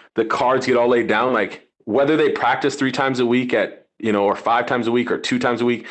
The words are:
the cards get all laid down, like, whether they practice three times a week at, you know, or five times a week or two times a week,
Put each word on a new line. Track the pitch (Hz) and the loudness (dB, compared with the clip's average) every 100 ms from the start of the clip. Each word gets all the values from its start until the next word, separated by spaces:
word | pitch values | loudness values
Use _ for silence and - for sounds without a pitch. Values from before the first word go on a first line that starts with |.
| - - | -10 -4
the | 110 | -2
cards | - 123 131 127 | 0 2 0 2
get | 120 | 2
all | 120 | 4
laid | 120 113 | 2 2
down, | 107 127 | 0 0
like, | 117 95 - - _ - | 0 -2 -6 -20 _ -4
whether | 117 139 156 | 0 2 2
they | 156 | 2
practice | - 120 135 143 | 0 0 0 -2
three | 135 131 | -2 -2
times | 123 135 127 | 0 -2 0
a | 120 | 2
week | 123 123 | 2 0
at, | 113 92 - _ _ | 0 -2 -6 _ _
you | 113 | -2
know, | 104 | 0
or | 101 | 2
five | 95 - 117 120 | 0 0 0 0
times | 127 113 | -2 0
a | |
week | 120 120 | 0 0
or | - | -4
two | - 123 | -2 -2
times | 127 117 | 0 0
a | 120 | 0
week, | 117 - | -2 -6